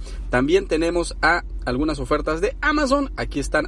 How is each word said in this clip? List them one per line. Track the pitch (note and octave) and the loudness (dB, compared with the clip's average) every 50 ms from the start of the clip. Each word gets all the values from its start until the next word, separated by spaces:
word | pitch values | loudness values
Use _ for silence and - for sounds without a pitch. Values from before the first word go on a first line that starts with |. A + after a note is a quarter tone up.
| - - - - - - | -8 -8 -8 -8 -4 0
También | - B2 C3 D3 F3 G3 G3 | 2 2 4 4 4 2 4
tenemos | - E3 D#3 E3 E3+ F3 E3+ E3+ - - - | 2 0 0 0 2 0 0 -2 -2 -2 2
a | - D#3+ E3+ E3+ - - - - - | 2 4 4 2 0 -4 -8 -6 -4
algunas | C3 B2 B2+ D3+ D#3+ D3 C#3 | -2 -2 0 0 0 -2 -2
ofertas | C3 - D3+ D3 D3 D3+ D#3 E3 | -2 0 0 0 0 -2 -2 -2
de | F#3+ - - - | -2 -2 -2 -2
Amazon. | - D4+ D#4 D4+ D4+ B3 C4+ C#4+ C#4 - - | 0 0 2 2 2 2 2 2 0 -2 -4
Aquí | B2+ A#2+ - - C#3+ | -6 -6 -4 -4 -4
están | C3 - - D3+ D3 | -2 0 0 0 0